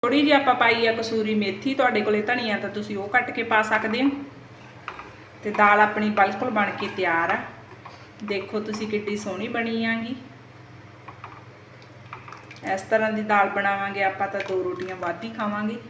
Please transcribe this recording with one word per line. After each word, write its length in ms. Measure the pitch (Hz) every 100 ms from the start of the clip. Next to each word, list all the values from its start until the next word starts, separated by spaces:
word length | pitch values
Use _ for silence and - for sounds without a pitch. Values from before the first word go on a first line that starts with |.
| 240
ਥੋੜ੍ਹੀ 120 | 277
ਜਿਹੀ 80 | 294
ਆਪਾਂ 220 | 285 269
ਪਾਈ 320 | 240 233 233 226
ਆ 60 |
ਕਸੂਰੀ 420 | 226 226 226 214
ਮੇਥੀ, 380 | 214 196 196 269
ਤੁਹਾਡੇ 260 | 277 254 220
ਕੋਲੇ 200 | 208 208
ਧਨੀਆ 340 | 208 247 233 202
ਤਾਂ 100 | 202
ਤੁਸੀਂ 260 | 208 208 202
ਉਹ 120 | 202
ਕੱਟ 220 | 247 247
ਕੇ 120 | -
ਪਾ 200 | 226 220
ਸਕਦੇ 400 | 214 220 220 226
ਹੋ। 60 | 269 277 - - - - - - - - - - - -
ਤੇ 80 | 214
ਦਾਲ 300 | 214 208 208
ਆਪਣੀ 300 | 208 214 214
ਬਿਲਕੁਲ 400 | 208 196 214 247
ਬਣ 200 | 214 196
ਕੇ 180 | - 202 -
ਤਿਆਰ 340 | 180 165 170
ਆ। 60 | 214 247 - - - - - - -
ਦੇਖੋ 360 | 208 202 196 220
ਤੁਸੀਂ 280 | 208 214 214
ਕਿੱਡੀ 280 | 208 208 208
ਸੋਹਣੀ 320 | 208 185 226
ਬਣੀ 360 | 240 226 226
ਆਂਗੀ। 300 | 226 226 233 262 - - - - - - - - - - - - - - - - - - - - - - - - 202
ਇਸ 80 | 190
ਤਰ੍ਹਾਂ 300 | - 220 214
ਦੀ 100 | 214
ਦਾਲ 280 | 214 208 196
ਬਣਾਵਾਂਗੇ 520 | 202 196 196 196 196
ਆਪਾਂ 240 | 196 190 196
ਤਾਂ 120 | 202 190
ਦੋ 140 | 190
ਰੋਟੀਆਂ 340 | 180 175 185 185
ਵੱਧ 280 | 175 170
ਹੀ 60 | 226
ਖਾਵਾਂਗੇ। 480 | 220 208 208 214 240 -